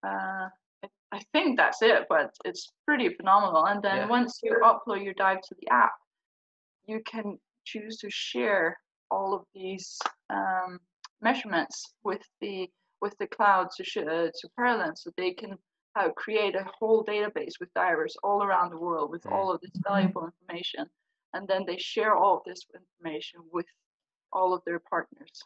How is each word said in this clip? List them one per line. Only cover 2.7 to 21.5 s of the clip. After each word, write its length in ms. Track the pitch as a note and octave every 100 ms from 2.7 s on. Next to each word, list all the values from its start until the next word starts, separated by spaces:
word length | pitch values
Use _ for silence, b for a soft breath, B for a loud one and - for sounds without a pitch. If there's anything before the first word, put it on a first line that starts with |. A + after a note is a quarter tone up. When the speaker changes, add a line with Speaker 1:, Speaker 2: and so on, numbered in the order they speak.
| _ -
Speaker 1:
pretty 220 | D4 G#3
phenomenal. 500 | - G3 G3+ G3+ D#3+ F3
And 160 | G3+
then 140 | G3+ G3
Speaker 2:
Yeah. 100 | G#3+
Speaker 1:
once 320 | A#3+ A#3+ -
you 180 | A3+ -
upload 400 | A3 B3+ - G3
your 100 | G3
dive 260 | F#3+ F#3+ F#3+
to 120 | - -
the 80 | -
app, 220 | B2 - - _ _ _ _ _ _ _ _ -
you 140 | A3 A3
can 320 | A3+ G#3 F#3+ _ _
choose 320 | - G#3+ G#3+ A3+
to 120 | G3+
share 680 | - - B3 A#3 G3 E3 E3+ _ _ _
all 220 | F#3+ G3
of 120 | F#3+ -
these, 440 | G3 F#3 F#3+ - - - - _
um, 480 | G3 F#3+ F#3 F#3 F3+ _ _ - _
measurements 720 | A3+ C4 A3 E3+ D3 - - _
with 180 | G#3 G3+ - _
the, 280 | G3+ F#3+ F#3 _ _ _
with 160 | G3+ G3+
the 80 | G3
cloud 420 | - G#3 F#3+ F3+ -
to 80 |
sh-, 120 | F#3 -
uh, 300 | D#3+ E3 E3
to 200 | - E3+ -
Paralens, 400 | B3 A3+ F3 D#3+
so 80 | - E3+
they 160 | F#3
can, 240 | F3+ G#3 G3 _ _ _ G#3+
uh, 140 | G3 -
create 380 | - G#3+ G3+ F#3+
a 100 | G3 -
whole 260 | A3 A3
database 480 | G#3+ G#3 G#3 - - E3+
with 120 | F3+
divers 420 | - F3+ D#3+ D#3 -
all 200 | G3+ G3+
around 280 | G3+ F#3+ F3+
the 60 | E3
world 320 | F3 D#3+ D3+
with 120 | E3
Speaker 2:
Mm. 80 | -
Speaker 1:
all 180 | G3 F#3+
of 80 | E3+
this 100 | - - G3+
valuable 400 | G3 F#3 - E3
information. 600 | - _ E3+ F3+ - - _ _ _ _
And 140 | F#3
then 160 | G3